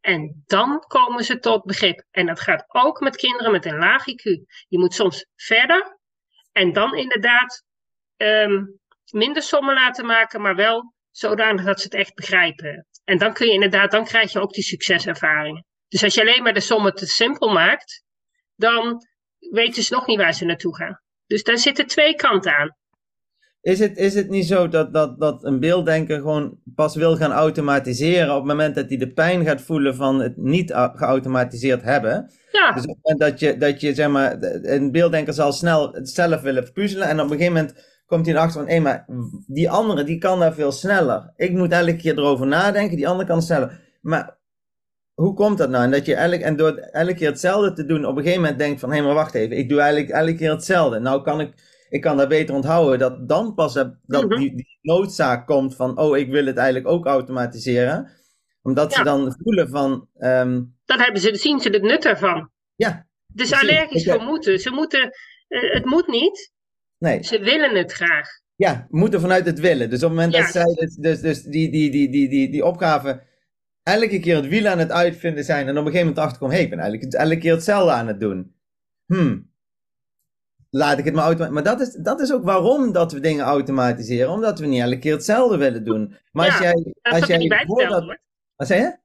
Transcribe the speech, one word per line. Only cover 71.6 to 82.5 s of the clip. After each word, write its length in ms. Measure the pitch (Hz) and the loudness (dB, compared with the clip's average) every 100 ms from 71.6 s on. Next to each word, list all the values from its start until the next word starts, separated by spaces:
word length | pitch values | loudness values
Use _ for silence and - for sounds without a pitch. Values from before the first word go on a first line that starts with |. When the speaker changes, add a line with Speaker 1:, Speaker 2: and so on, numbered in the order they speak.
| 160 | 0
Speaker 2:
die, 200 | 156 151 | 2 0
die, 200 | 139 139 | 2 2
die, 180 | 139 135 | 2 2
die, 220 | 135 135 | 2 0
die 140 | 147 | 0
opgave 580 | 165 170 170 147 135 127 _ _ _ _ _ _ | 0 0 0 0 -2 -8 _ _ _ _ _ _
elke 380 | - 208 226 196 | 0 2 2 0
keer 160 | 165 160 | 2 0
het 120 | 139 | 2
wiel 180 | 208 208 | 0 2
aan 120 | 180 | 0
het 120 | 165 | 0
uitvinden 540 | 170 175 165 170 147 | 2 0 0 -6 -6
zijn 220 | 143 151 135 | -2 -2 0
en 40 | |
op 60 | 143 | -2
een 60 | |
gegeven 220 | 156 170 170 | -2 0 0
moment 180 | 147 | 0
achterkomen, 300 | 151 123 135 165 | -4 -4 -2 0
"Hé, 60 | |
ik 80 | 151 | 0
ben 80 | 85 | -2
eigenlijk 340 | 95 110 131 | -6 -6 -6
het, 100 | - | -2
elke 140 | 160 165 | 0 0
keer 140 | 165 | 2
hetzelfde 400 | 165 165 202 175 | 0 2 2 4
aan 140 | 127 117 | 2 -2
het 140 | 101 | -4
doen. 340 | 107 92 92 _ _ _ _ _ _ | -4 -4 -10 _ _ _ _ _ _
Hmm. 460 | 185 156 104 - _ _ _ _ _ _ _ _ _ _ _ _ | 0 0 -2 -10 _ _ _ _ _ _ _ _ _ _ _ _
Laat 280 | 135 147 143 | -2 0 0
ik 60 | |
het 100 | 143 | 0
maar 100 | 151 | 0
automati-," 280 | 156 165 165 | 0 0 -2
maar 80 | 147 | -2
dat 180 | 151 247 | -2 -2
is, 120 | 254 | -4
dat 280 | - 165 330 | -4 -4 -2
is 120 | 262 | -2
ook 120 | 262 | -2
waarom 480 | 180 | 0